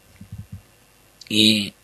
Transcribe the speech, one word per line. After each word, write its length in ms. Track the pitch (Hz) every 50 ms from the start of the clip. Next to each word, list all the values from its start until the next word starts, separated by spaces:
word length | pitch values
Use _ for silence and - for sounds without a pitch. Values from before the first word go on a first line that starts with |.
| _ _ - - - - - - - - - - - _ _ _ _ _ _ _ _ _ _ - - -
היא 420 | 110 107 110 107 110 104 101 95 - _